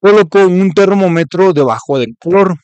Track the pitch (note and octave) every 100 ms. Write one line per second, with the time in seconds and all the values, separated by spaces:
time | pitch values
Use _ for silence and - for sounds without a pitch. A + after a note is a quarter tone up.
0 | G3 G#3+ F3+ G3 G3 F3+ F#3+ D#3+ G3 G3+
1 | F#3+ E3 E3 E3+ F#3+ D#3 C3+ A2+ - C#3
2 | A#2 A2+ E3 F#3+ F#3+ E3